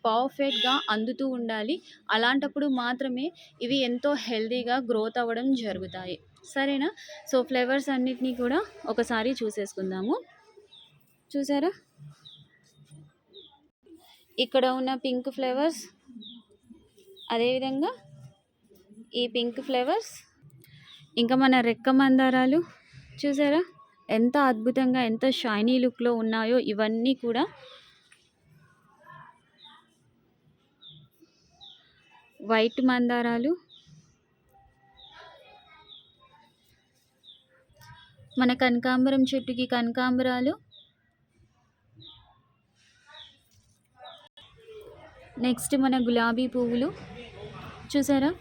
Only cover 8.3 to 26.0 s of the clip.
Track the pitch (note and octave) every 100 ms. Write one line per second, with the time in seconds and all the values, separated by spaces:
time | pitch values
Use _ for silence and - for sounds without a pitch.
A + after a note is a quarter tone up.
8.3 | B3 B3 D4+ G#4+ - - - A#3 A3+ A3+
9.3 | C4+ A3 G#3 G3+ - F#3+ F#3 G#3 A4 -
10.3 | _ _ - - - - _ _ _ -
11.3 | C#4+ C#4 C#4+ E4 - _ - - - -
12.3 | - _ _ _ D3 C#3+ D3+ D3+ _ _
13.3 | G4 - G#5+ _ _ G4+ E4 - - _
14.3 | - B3 C4 B3+ C4 B3+ C4 C4+ B3 C4+
15.3 | B3+ C4 B3+ D#4 D#4 - _ - A#3+ G#3
16.3 | A#3+ - _ - - _ _ - - -
17.3 | A#3 A#3+ B3+ C4+ C4+ F#4 B4+ - - -
18.3 | _ _ _ _ - - G#3+ - A#3+ A#3+
19.3 | A#3+ A#3+ A#3 C4+ B3 B3+ G#4 - - -
20.3 | _ - - - - - - - A#3 A#3
21.3 | C4 C4+ B3+ A#3 A3+ C4 C4 C4+ C4 C4
22.3 | B3+ C4 D#4 F4 - _ - - - C#4+
23.3 | C#4 C#4+ D#4 F4+ - - _ - A3 A#3+
24.3 | D4 C4+ A3 A3+ B3 B3+ B3+ A#3+ A3+ C4+
25.3 | B3+ A#3 G#3 A3 B3+ B3 -